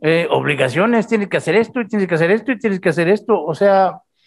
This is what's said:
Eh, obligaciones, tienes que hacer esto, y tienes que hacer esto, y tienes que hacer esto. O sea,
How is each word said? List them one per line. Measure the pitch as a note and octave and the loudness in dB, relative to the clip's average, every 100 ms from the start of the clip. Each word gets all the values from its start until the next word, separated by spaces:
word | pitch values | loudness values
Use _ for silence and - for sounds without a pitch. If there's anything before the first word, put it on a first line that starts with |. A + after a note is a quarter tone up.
Eh, | D#3 E3 D#3 | 0 0 0
obligaciones, | C3+ C#3 C#3 C3 C#3+ A3+ A#3 A3+ | 0 0 0 0 0 0 0 0
tienes | A3 G3 | -2 -2
que | D#3+ | -4
hacer | E3 G3+ | 0 0
esto, | A3+ B3+ | 0 -4
y | G3+ | -4
tienes | G#3 F3+ | -4 -2
que | D#3+ | 0
hacer | E3+ | 0
esto, | A3 A3+ | 0 -2
y | A#3 | -4
tienes | A3 F#3 | -2 -2
que | F#3 | -2
hacer | D#3 E3+ | 0 0
esto. | G3+ A3+ G3 | 0 0 -2
O | D#3 C#3+ | -2 0
sea, | G3+ F#3+ F3+ E3+ _ _ | 2 4 2 -2 _ _